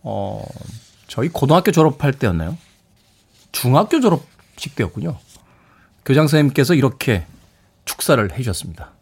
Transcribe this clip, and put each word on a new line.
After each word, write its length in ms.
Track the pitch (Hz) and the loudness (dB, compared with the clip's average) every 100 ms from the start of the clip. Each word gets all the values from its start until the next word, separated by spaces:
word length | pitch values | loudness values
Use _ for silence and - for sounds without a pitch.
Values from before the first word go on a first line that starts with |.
어, 420 | - 104 98 107 101 - - 113 _ _ _ | -8 -8 -8 -10 -12 -16 -18 -20 _ _ _
저희 220 | - 147 | -4 -4
고등학교 420 | - 135 165 180 | -2 2 4 4
졸업할 420 | 165 156 147 143 | 4 2 2 -4
때였나요? 440 | 135 113 85 80 170 _ _ _ _ _ _ _ _ _ | 0 -2 -2 -4 -8 _ _ _ _ _ _ _ _ _
중학교 480 | - 123 135 220 320 | -4 2 2 4 2
졸업식 760 | 247 165 - _ _ - - - | 2 0 -4 _ _ -16 -14 -6
때였군요. 420 | 98 110 85 - _ - _ _ _ _ _ _ | -6 -4 -8 -10 _ -20 _ _ _ _ _ _
교장 200 | - 135 156 | 0 2 4
선생님께서 460 | 151 147 139 131 | 4 2 2 2
이렇게 540 | 165 131 - - 101 78 - _ _ _ _ - | 4 2 0 -2 -2 -2 -18 _ _ _ _ -14
축사를 460 | - - 135 104 | -8 0 2 0
해주셨습니다. 600 | 101 120 90 - 82 90 _ | -4 -6 -6 -10 -16 -20 _